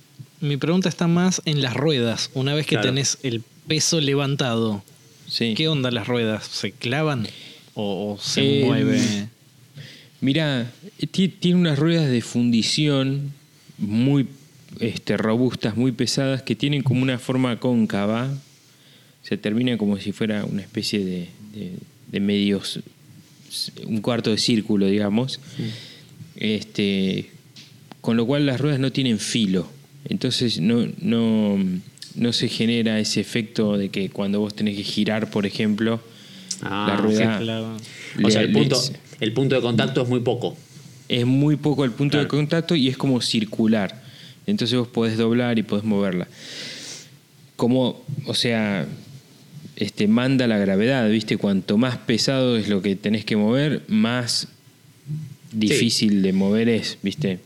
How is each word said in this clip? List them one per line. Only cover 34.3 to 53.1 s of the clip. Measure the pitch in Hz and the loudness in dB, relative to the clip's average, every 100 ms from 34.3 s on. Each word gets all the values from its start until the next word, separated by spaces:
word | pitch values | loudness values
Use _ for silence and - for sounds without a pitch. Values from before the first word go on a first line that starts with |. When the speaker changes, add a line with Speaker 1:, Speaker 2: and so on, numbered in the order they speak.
| 101 | 0
Speaker 3:
vos | 104 | -2
tenés | 101 107 101 | -2 -4 -2
que | |
girar, | 101 - 104 107 107 | -4 -2 0 0 -2
por | 110 98 | -2 -2
ejemplo, | - 110 104 113 113 - - - - - - | 0 0 0 0 -2 -6 -20 -20 -20 -12 -8
Speaker 2:
Ah, | 95 98 104 | -6 -2 0
Speaker 3:
la | 104 | 0
rueda | 107 107 113 107 | 2 2 2 0
Speaker 1:
se | |
clava. | 113 113 110 110 113 - - - | -2 -4 -6 -10 -14 -16 -12 0
Speaker 2:
O | 104 | 4
sea, | 107 | 4
Speaker 3:
le, | 98 | 4
Speaker 2:
el | |
Speaker 3:
le | 120 | 4
Speaker 2:
punto, | 143 127 - - - - | 4 2 0 -6 -16 -6
el | 110 | -2
punto | 120 135 | 0 2
de | 131 | 2
contacto | 117 117 131 139 | 2 2 2 2
es | 120 | 2
muy | 123 | 0
poco. | 123 110 87 - - - - - - | 0 0 -2 -8 -20 -20 -20 -18 -4
Speaker 3:
Es | 123 123 | 0 2
muy | 135 147 143 | 4 4 2
poco | 151 135 | 2 2
el | 135 | 0
punto | 107 143 147 | 0 0 2
de | |
Speaker 2:
Claro. | 143 143 | 0 0
Speaker 3:
contacto | 151 165 160 | 0 0 0
y | 170 127 | 2 2
es | 131 | 0
como | 139 123 | 0 0
circular. | - 117 104 - 110 110 92 - - - - - - | 0 -2 -2 0 4 4 0 -6 -20 -20 -20 -14 -4
Entonces | 104 120 123 | -2 0 0
vos | 120 | 0
podés | - 113 110 | 0 0 2
doblar | 113 117 123 113 | 2 2 2 0
y | |
podés | 95 104 | 0 -2
moverla. | 107 101 98 90 90 - - - - - - - - - _ - - - | 0 0 0 -2 -6 -12 -16 -14 -12 -14 -14 -16 -18 -20 _ -20 -20 -2
Como, | 120 131 123 - - - - | 2 2 2 -2 -10 -10 -6
o | |
sea, | 113 123 113 107 98 71 - - - - - - - - - | -2 0 0 0 0 -4 -8 -16 -20 -20 -20 -20 -20 -16 -8
este, | 101 - 104 | -6 0 2
manda | 117 127 127 123 | 4 4 2 2
la | 107 | 2
gravedad, | 98 95 117 135 107 | 2 2 2 2 2
¿viste? | 110 110 110 | 2 0 -2
Cuanto | 104 98 - 107 | 0 0 0 2
más | 127 120 | 2 -2
pesado | - 113 - 135 127 117 | -2 0 2 2 2 0
es | 101 | 0
lo | 101 | 0
que | 101 92 | 0 -2
tenés | 104 | 0